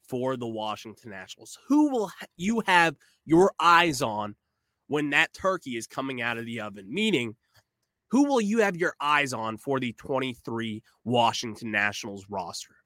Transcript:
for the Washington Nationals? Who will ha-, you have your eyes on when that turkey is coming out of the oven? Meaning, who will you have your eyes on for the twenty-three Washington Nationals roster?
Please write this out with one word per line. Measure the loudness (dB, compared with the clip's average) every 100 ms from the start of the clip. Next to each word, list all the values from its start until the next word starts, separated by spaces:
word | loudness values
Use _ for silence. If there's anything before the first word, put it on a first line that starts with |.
for | _ -4 -4 -4
the | -6
Washington | -6 -6 -8 -12 -18 -18
Nationals? | -16 -16 -20 -20 -20 _
Who | 2 4
will | 0 -4
ha-, | -8 -20 -6
you | -2 -2 4
have | 4 4 0 _ _ 4
your | 6 6 6
eyes | 6 6 6 0
on | -4 -4 -6 -10 _ _ _ _ _
when | -2 2
that | 2 2
turkey | 0 -4 -2 -6 -10
is | -8
coming | -8 -8 -4
out | -4 -4
of | -6
the | -8
oven? | -10 -12 -8
Meaning, | -2 2 2 -2 -8 _ _ _ _ _ _ _
who | 2 4
will | 2
you | 2 2
have | 2 0
your | -4 -2
eyes | 2 2 2
on | -2 -6 -6
for | -4 -2
the | -4
twenty-three | -8 -6 -4 -4 -8 -8 -6 -6 -10 _ _
Washington | 0 4 4 2 -8 -8 -4
Nationals | 0 0 -2 -10 -12 -8
roster? | -8 -8 -12 -16 _